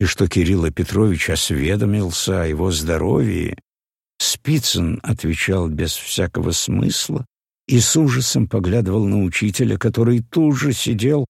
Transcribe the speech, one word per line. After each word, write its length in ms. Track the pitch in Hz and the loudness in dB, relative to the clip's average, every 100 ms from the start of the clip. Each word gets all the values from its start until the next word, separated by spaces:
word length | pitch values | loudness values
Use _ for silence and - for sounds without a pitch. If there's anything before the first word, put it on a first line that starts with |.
и 40 | |
что 240 | 95 - 95 | -2 2 0
Кирилл 420 | 95 85 95 82 | 2 2 2 0
Петрович 580 | - 69 95 107 85 - | -2 -2 2 2 2 -2
осведомился 1120 | 78 - 71 73 101 98 104 95 85 - 92 | -2 -2 -2 0 0 0 0 -2 -2 -2 0
о 40 | 82 | 0
его 240 | 76 92 | 0 0
здоровье. 840 | 80 78 80 80 - 113 87 78 - _ _ _ _ _ - | 0 -2 0 0 2 2 0 -4 -8 _ _ _ _ _ -6
«Спицын», — 800 | - - - 156 - 87 85 - | -6 -4 -2 0 0 0 -2 -2
отвечал 680 | - 113 82 80 - 95 82 | -4 -4 -2 -2 0 0 0
без 240 | 76 82 | -2 -4
всякого 560 | - - - 90 92 85 | -6 -6 -4 -2 -2 -2
смысла 760 | 82 - - - - - 151 - _ _ _ - | -2 -2 0 0 -2 -4 -6 -8 _ _ _ 0
и 120 | 127 | 2
с 160 | - 160 | 4 4
ужасом 500 | 151 123 127 - 104 | 2 2 0 0 0
поглядывал 600 | 101 90 113 95 104 101 | 0 0 0 2 0 2
на 160 | 101 | 2
учителя, 560 | 92 - 104 98 117 98 | 0 0 -2 0 0 0
который 420 | 113 117 117 120 | 0 2 2 2
тут 360 | 117 170 156 131 | 0 2 2 2
же 160 | 143 | 0
сидел, 540 | - - 110 120 147 127 | -2 -2 0 0 0 -2